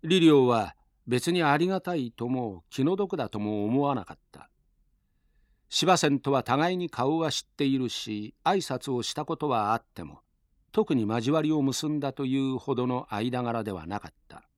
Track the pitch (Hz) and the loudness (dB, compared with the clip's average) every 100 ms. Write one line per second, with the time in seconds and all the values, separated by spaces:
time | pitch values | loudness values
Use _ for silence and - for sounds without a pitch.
0 | 165 185 165 147 127 117 101 - _ _ | 2 6 8 8 6 4 0 -8 _ _
1 | - 123 170 175 156 143 175 190 180 175 | -2 -2 0 2 4 4 2 -2 -4 -4
2 | 123 - 117 127 117 90 _ - 135 190 | -4 -6 -4 -2 -4 -8 _ -2 0 0
3 | 202 170 113 107 104 107 104 127 143 127 | -2 -4 -4 -4 -2 -2 0 0 0 -2
4 | 90 76 _ - - _ _ _ _ _ | -6 -18 _ -20 -20 _ _ _ _ _
5 | _ _ _ _ _ _ _ - 165 180 | _ _ _ _ _ _ _ -2 2 4
6 | 151 139 - 135 120 131 165 185 175 - | 4 2 2 0 2 0 2 0 -4 -2
7 | 127 160 160 - - - 139 135 123 - | -2 0 -2 -4 -8 -2 0 0 -2 -6
8 | - 107 107 _ - 196 - 127 - 123 | -8 -8 -8 _ 0 0 -2 -8 -4 -4
9 | 110 - 147 160 151 120 104 113 _ - | -4 -8 -6 -4 -2 0 0 -2 _ -16
10 | 80 - _ _ _ _ _ - 214 139 | -16 -16 _ _ _ _ _ -2 2 2
11 | 104 117 117 160 151 156 139 127 156 151 | 2 0 2 0 2 2 0 0 -2 -2
12 | 143 - 135 135 135 131 - 123 127 123 | -4 -4 -2 -2 -2 -4 -2 -2 0 -2
13 | - 104 117 123 120 117 107 92 78 101 | -4 -4 -2 -2 -2 -4 -4 -8 -6 -8
14 | 78 _ _ 76 _ | -10 _ _ -20 _